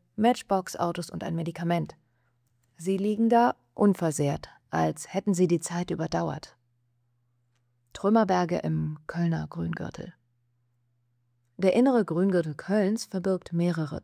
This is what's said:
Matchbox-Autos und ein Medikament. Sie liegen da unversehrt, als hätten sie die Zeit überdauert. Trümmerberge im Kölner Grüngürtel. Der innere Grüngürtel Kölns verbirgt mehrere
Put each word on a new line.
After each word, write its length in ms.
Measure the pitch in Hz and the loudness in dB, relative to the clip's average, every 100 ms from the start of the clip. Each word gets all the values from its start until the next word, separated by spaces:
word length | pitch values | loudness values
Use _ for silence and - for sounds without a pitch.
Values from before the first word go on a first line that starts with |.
| _ - | _ 0
Matchbox-Autos 960 | 226 247 - 190 185 - 170 170 - | 2 2 0 -2 -2 -4 -4 -4 -8
und 120 | - | -8
ein 100 | - | -6
Medikament. 640 | 165 165 165 170 170 151 - _ _ _ _ _ _ _ - | -6 -6 -4 -2 -2 -2 -10 _ _ _ _ _ _ _ -8
Sie 200 | 165 196 | -4 -2
liegen 320 | 202 214 226 | 0 0 4
da 260 | 233 240 - _ | 6 4 0 _
unversehrt, 720 | - 208 190 165 151 143 147 - - _ | 2 4 4 2 0 0 -2 -8 -20 _
als 420 | 160 160 156 - | 0 0 -2 -6
hätten 220 | 185 208 | -4 0
sie 120 | 180 180 | 2 4
die 140 | 165 | 2
Zeit 300 | - 175 175 | 0 -6 -4
überdauert. 680 | - 160 165 165 139 - _ _ _ _ _ _ _ _ _ _ _ _ _ _ | -4 -4 -2 -4 -6 -12 _ _ _ _ _ _ _ _ _ _ _ _ _ _
Trümmerberge 640 | - 196 226 202 180 175 175 | -4 2 4 4 2 0 -2
im 400 | 160 156 156 156 - | -2 -2 -4 -8 -10
Kölner 400 | 170 170 160 151 | -4 -2 -2 -6
Grüngürtel. 680 | 170 165 165 170 - - - _ _ _ _ _ _ _ _ _ _ _ _ _ - | -8 -6 -6 -8 -12 -14 -18 _ _ _ _ _ _ _ _ _ _ _ _ _ -2
Der 160 | 185 | 2
innere 300 | 233 262 247 | 4 4 4
Grüngürtel 500 | 196 160 196 180 156 | 2 0 2 2 0
Kölns 520 | 147 - 208 196 220 - | -6 -2 0 0 -2 -6
verbirgt 460 | 190 190 185 - | -4 -2 -4 -2
mehrere 500 | 170 175 165 151 - | 0 0 0 -4 -8